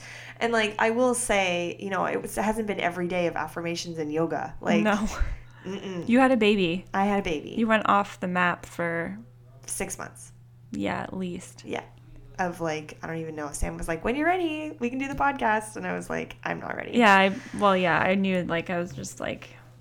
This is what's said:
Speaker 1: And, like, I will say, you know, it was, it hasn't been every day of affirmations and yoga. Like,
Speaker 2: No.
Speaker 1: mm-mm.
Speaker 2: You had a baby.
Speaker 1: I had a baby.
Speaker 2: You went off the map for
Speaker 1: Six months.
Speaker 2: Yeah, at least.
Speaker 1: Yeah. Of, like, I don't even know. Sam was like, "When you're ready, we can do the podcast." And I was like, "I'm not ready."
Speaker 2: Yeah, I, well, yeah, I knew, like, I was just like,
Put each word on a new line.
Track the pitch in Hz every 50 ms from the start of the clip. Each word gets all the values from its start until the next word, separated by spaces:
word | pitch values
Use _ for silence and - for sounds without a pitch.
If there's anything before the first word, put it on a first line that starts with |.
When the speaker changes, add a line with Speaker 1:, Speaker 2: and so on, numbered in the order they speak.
| - - - - - - - -
Speaker 1:
And, | 247 233
like, | 233 226 214 208 208 -
I | 220 226
will | 226 240 254 254 240
say, | 240 - - 208 196 190 180 175 175 175 175 - -
you | 202 196
know, | 190 180 170
it | 151 160 196
was, | 196 202 -
it | 226 202
hasn't | 214 214 233 220
been | 202 190 -
every | - 175 170 180 180
day | 175 180 180 175
of | 165 160
affirmations | - 151 160 - 180 170 170 170 170 - 175 165 160
and | 156 151
yoga. | 151 160 165 160 156 - - - - -
Like, | - - 208 208 208
Speaker 2:
No. | 214 202 202 220 202 - - - - - - - - - - -
Speaker 1:
mm-mm. | 185 196 - - 196 185 175 156 -
Speaker 2:
You | 233 254
had | 269 254
a | 262
baby. | 226 220 208 214 202 185 165 170 185 - - -
Speaker 1:
I | 196 196
had | 208 202 196
a | 180
baby. | 185 160 143 - -
Speaker 2:
You | - - 233
went | 220 220 214 -
off | - 202 202 208 - - -
the | -
map | 185 180 180 180 175 170 - -
for | - - - 170 170 165 165 170 180 196 214 233 - - - - - - - -
Speaker 1:
Six | - - - 196 185 -
months. | - - - - - - - - - - - - - - -
Speaker 2:
Yeah, | 214 208 202 196 - - -
at | - -
least. | 185 185 180 175 180 - - - - -
Speaker 1:
Yeah. | - - - - - - - - - - - - - -
Of, | - 185 175 170 170
like, | 165 160 151 156 151 151 - -
I | -
don't | 160 165 165
even | 160 160 156
know. | 151 151 143 151
Sam | - - 170 165
was | 170 170
like, | 170 165 160 -
"When | 214 247
you're | 294 302
ready, | 339 359 370 349 320 311 311 311 302 302 -
we | 240 240
can | 262 262
do | 277
the | 269 277
podcast." | 269 277 277 269 262 240 226 214 220 220 - -
And | 196 185
I | 180 180
was | 180 175 -
like, | 165 - - - - - -
"I'm | - 170 -
not | - - -
ready." | - - - -
Speaker 2:
Yeah, | 233 240 208 196
I, | 190 190 196 190 254 - - - 208
well, | 208 202 190
yeah, | 185 180 170 156
I | 156 185 185 190
knew, | 202 196 190 185 180 170
like, | - 165 165 165 -
I | 185 175
was | 175 185
just | - - 190 185 - -
like, | - - - - - - - - - - - -